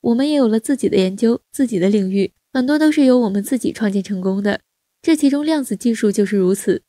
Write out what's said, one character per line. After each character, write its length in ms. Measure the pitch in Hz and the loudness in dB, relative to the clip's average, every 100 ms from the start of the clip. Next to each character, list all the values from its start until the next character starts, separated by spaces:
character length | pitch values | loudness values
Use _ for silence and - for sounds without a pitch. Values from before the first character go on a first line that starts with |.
我 120 | 254 | 0
们 140 | 233 285 | 0 0
也 60 | |
有 120 | 294 233 | 2 2
了 140 | 220 | 0
自 160 | - 269 | -2 -2
己 140 | - | 0
的 60 | - | 0
研 180 | 185 196 | 0 0
究、 240 | 226 240 _ | 0 0 _
自 160 | - 254 | -4 -2
己 120 | 202 | 0
的 100 | 185 | 2
领 240 | 208 190 | 2 0
域， 200 | 196 190 _ _ | -2 -2 _ _
很 140 | 262 254 | -4 0
多 120 | 302 | 2
都 140 | 311 | 2
是 120 | 302 | 4
由 140 | 269 247 | 4 4
我 100 | 226 | 2
们 120 | 202 | -2
自 140 | 202 254 | -4 -4
己 160 | - | -4
创 180 | - 214 | -2 -2
建 120 | 196 | -2
成 180 | 185 196 | -4 -4
功 220 | 190 190 | -4 -2
的。 180 | 208 - _ _ _ _ | -2 -4 _ _ _ _
这 160 | - 311 | 0 2
其 140 | 277 | 2
中 140 | 285 | 0
量 200 | 302 311 | -2 -2
子 100 | 254 | -4
技 200 | 196 240 | -4 -2
术 180 | 226 214 | 0 0
就 140 | 202 196 | 0 0
是 100 | 202 | 2
如 180 | 180 | 0
此。 280 | 196 - - | 0 -2 -4